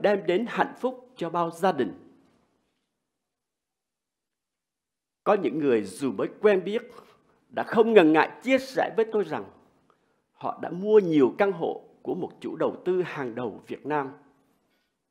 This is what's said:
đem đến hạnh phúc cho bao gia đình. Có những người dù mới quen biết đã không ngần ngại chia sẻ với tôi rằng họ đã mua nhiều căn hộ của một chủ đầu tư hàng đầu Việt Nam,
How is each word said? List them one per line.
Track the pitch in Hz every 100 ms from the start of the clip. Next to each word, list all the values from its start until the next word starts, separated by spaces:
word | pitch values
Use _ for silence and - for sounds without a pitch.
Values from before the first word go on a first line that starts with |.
đem | 196 202 170
đến | 180 233
hạnh | 196 - -
phúc | 254 254 - -
cho | 170
bao | 175 165
gia | 165 190
đình. | 143 101 - - _ _ _ _ _ _ _ _ _ _ _ _ _ _ _ _ _ _ _ _ _ _ _ _ _ _ _ _ _ _ _
Có | -
những | 202 151 156
người | 143 113
dù | 95 - 135
mới | 104 147 -
quen | 214 190
biết | 180 220 - - - _ _ _ _
đã | 113 120
không | 220 226
ngần | 214 156
ngại | 156 - -
chia | 240 262
sẻ | - 165 - 175
với | 220
tôi | 220
rằng | 165 131 98 - _ _ _ _ _ _ _
họ | _ 131 -
đã | -
mua | 175 208 214
nhiều | 175 151 120 -
căn | 202
hộ | 170 139 - - _
của | -
một | 165 131 -
chủ | 120 160
đầu | 131 -
tư | 180 185
hàng | 170 151 127
đầu | 117 120 87 -
Việt | 117 135
Nam, | 147 135 - _ _ _ _ _ _ _ _ _